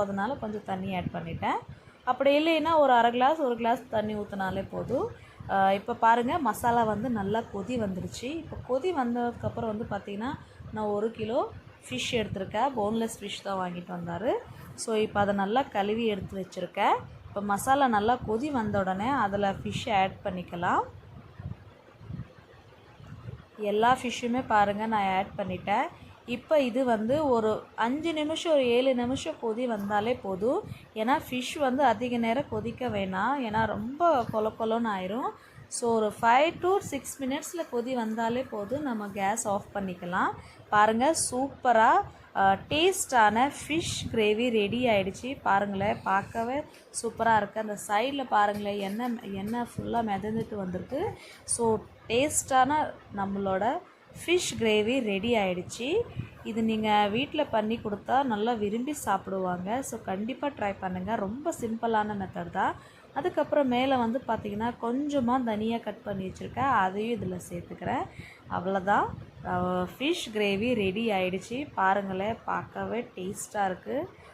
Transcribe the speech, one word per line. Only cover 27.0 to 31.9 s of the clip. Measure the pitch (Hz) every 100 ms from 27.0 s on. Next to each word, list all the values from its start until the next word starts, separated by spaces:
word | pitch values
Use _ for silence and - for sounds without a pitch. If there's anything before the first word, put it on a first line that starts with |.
| 220 285 294 233
ஒரு | 220 214 - - 226
அஞ்சு | 285 330 311
நிமிஷம், | 302 320 339 302
ஒரு | 247 233
ஏழு | 269 247
நிமிஷம் | 240 269 330 302
கொதி | 233 214 254 214
வந்தாலே | 202 208 214 247 196
போதும். | 190 220 339 415 - - 220
ஏன்னா | 220 302 -
ஃபிஷ் | 254 247 330 269
வந்து | 254 269